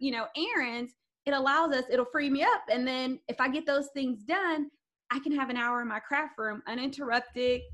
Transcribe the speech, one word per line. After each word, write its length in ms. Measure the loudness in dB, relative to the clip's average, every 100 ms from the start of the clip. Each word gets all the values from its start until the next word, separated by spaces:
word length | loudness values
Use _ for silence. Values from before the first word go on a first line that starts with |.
you 100 | -2
know, 160 | -2 -4 -2
errands, 560 | 0 0 0 -4 -6 -10 _ _
it 80 | -2
allows 400 | 2 4 4 4
us, 120 | 2 2
it'll 160 | 0 2
free 220 | 0 2
me 140 | 4
up. 200 | 4 2 2
And 160 | 0 0
then 340 | 0 -2 -4 -6
if 120 | 0
I 80 | 0
get 160 | 0
those 240 | 0 0 0
things 300 | -4 -2 -4
done, 460 | -2 0 2 0 -2 -8 _ _ _
I 80 | -4
can 120 | 0
have 180 | 0 0
an 60 | 0
hour 240 | 0 0
in 60 | -2
my 120 | -6
craft 360 | -2 -2 -2 -4
room 260 | -6 -6 -6
uninterrupted, 960 | -4 -4 -6 -2 -2 -2 0 2 2 -2